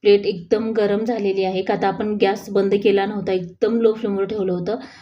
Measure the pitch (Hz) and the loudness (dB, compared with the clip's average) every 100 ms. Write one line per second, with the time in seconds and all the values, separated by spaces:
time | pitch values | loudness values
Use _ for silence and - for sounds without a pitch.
0 | 214 202 202 196 - 214 226 226 202 202 | 6 4 4 -4 0 0 0 0 2 0
1 | 226 226 202 190 190 185 196 202 196 185 | -2 -2 -2 0 0 -2 -2 0 0 -2
2 | 214 208 196 208 - 196 196 202 202 196 | -4 2 0 0 -2 0 2 2 2 2
3 | 196 208 190 185 175 - 214 233 226 220 | 0 -4 -2 -4 -4 -2 0 2 2 2
4 | 214 196 196 214 190 175 175 233 - - | -4 -2 -4 -2 -2 -2 -4 -6 -8 -20